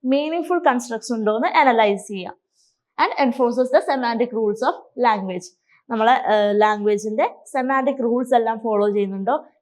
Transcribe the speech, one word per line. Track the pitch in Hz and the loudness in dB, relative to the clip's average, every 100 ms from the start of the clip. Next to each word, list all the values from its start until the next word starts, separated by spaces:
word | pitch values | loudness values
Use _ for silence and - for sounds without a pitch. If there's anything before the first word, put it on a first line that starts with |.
| 254 | 0
മീനിങ് | 277 302 339 330 | 0 0 -4 -2
ഫുൾ | 359 339 | 0 0
കൺസ്ട്രക്ട്സ് | 247 240 226 - 233 | -2 -4 -10 -6 -4
ഉണ്ടോ | 214 220 | -2 0
എന്ന് | 320 - | 0 2
അനലൈസ് | 277 226 214 202 - | 2 4 2 0 -6
ചെയ്യുക. | 202 180 - _ _ _ _ _ - | -10 -10 -14 _ _ _ _ _ -2
And | 339 - | -2 2
enforces | 277 240 240 233 254 | -2 2 0 0 2
the | 285 - | 2 0
semantic | 269 240 226 240 214 | -2 -2 -2 -2 -2
rules | 214 214 254 | -2 0 -2
of | 381 - - 240 | -4 -10 -2 0
language. | 208 190 185 185 _ _ _ _ | 0 -4 -8 -10 _ _ _ _
നമ്മളെ, | 226 220 254 - | 0 2 2 2
ഏഹ്, | 214 208 208 | 2 2 4
ലാംഗ്വേജിന്റെ | 214 208 208 208 214 214 320 254 - | 2 2 0 0 -2 -2 -2 -2 -8
സെമാന്റിക് | 269 254 269 262 269 233 | -4 0 0 0 0 0
റൂൾസ് | 240 247 254 | 0 2 2
എല്ലാം | 226 226 | 2 -4
ഫോളോ | 226 214 208 202 | -2 0 2 0
ചെയ്യുന്നുണ്ടോ, | 202 196 196 285 - _ | -2 -2 -2 -2 -4 _